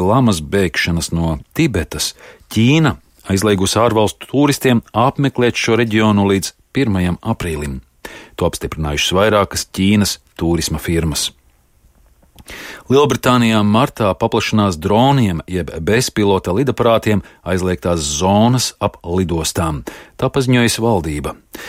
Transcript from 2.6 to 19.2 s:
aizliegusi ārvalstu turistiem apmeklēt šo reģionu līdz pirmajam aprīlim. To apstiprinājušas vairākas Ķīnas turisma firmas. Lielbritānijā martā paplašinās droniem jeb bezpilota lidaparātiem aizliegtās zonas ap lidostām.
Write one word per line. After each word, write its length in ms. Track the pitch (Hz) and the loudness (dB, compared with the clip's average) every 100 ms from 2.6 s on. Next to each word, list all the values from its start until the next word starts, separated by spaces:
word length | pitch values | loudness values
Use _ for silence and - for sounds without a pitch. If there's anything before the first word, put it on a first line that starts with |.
| 120 156 151 - _ _ - | 4 4 2 -2 _ _ -4
aizliegusi 480 | 95 107 101 95 107 | 0 2 2 0 2
ārvalstu 480 | 117 110 104 - - | 2 2 0 -2 -4
turistiem 540 | 127 147 139 131 117 - | 0 2 2 0 0 0
apmeklēt 640 | 107 127 - 139 - 120 | 0 0 0 -2 0 0
šo 220 | - - 113 | 0 0 0
reģionu 460 | 120 107 110 101 98 | 2 2 4 4 2
līdz 260 | 98 - - _ | 0 -2 -10 _
pirmajam 420 | 135 131 95 90 85 | -2 0 0 0 -2
aprīlim. 560 | 110 113 87 76 73 65 - _ - - - - | -4 -6 -6 -6 -6 -10 -14 _ -20 -20 -20 -4
To 120 | 87 | -4
apstiprinājušas 680 | - - - 78 73 - 90 | -2 -8 -6 -4 -2 0 2
vairākas 520 | 107 104 98 - - | 2 2 0 -4 -8
Ķīnas 480 | - 101 107 196 - _ - | 0 2 2 2 -4 _ -6
turisma 440 | 85 82 - 78 | -2 -2 -2 -6
firmas. 480 | - 82 80 71 - - _ _ _ _ _ _ _ _ _ - - - - - - | -4 -2 -2 -4 -6 -10 _ _ _ _ _ _ _ _ _ -20 -20 -18 -16 -14 0
Lielbritānijā 680 | 135 147 127 131 123 117 110 | 2 2 2 2 2 4 4
martā 460 | 104 110 139 - 104 92 | 4 2 2 0 -2 0
paplašinās 560 | 113 113 - 107 101 78 | 0 0 0 2 2 0
droniem 640 | 92 110 131 139 104 85 - | 0 2 4 4 2 -2 -4
jeb 240 | 90 76 82 80 | -6 -6 -6 0
bezpilota 640 | 113 - - 101 95 - 95 | 0 0 0 2 2 0 -2
lidaparātiem 640 | 135 - 117 110 110 104 - - - | -2 0 2 2 2 -2 -4 -12 -6
aizliegtās 560 | 92 92 90 90 85 | -2 -2 -2 -2 -2
zonas 680 | 76 76 95 101 113 127 - - | -4 -2 2 4 4 2 -2 -4
ap 140 | 101 - 85 | -6 -6 -6
lidostām. 800 | 90 | -2